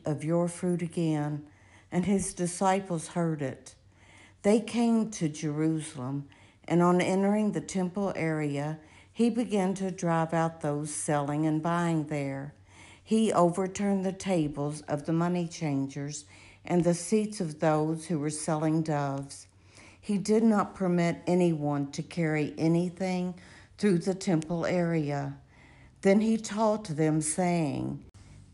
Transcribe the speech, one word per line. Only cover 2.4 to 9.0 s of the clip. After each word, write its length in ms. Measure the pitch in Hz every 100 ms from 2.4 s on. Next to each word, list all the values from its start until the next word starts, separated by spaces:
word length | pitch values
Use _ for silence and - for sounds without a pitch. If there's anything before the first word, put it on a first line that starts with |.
| 175 - 190 196 196 165 -
heard 320 | 175 165 151
it. 340 | 135 - - - - _ - - - _
They 200 | 202 226
came 500 | - 233 233 226 220
to 160 | - 156
Jerusalem, 1000 | - 156 147 160 156 151 131 127 143 139 - - _ -
and 160 | 175
on 200 | 180 180
entering 500 | 175 190 196 214 208
the 100 | 156
temple 520 | - 190 180 202 196 -
area, 640 | 160 156 147 143 151 160 - -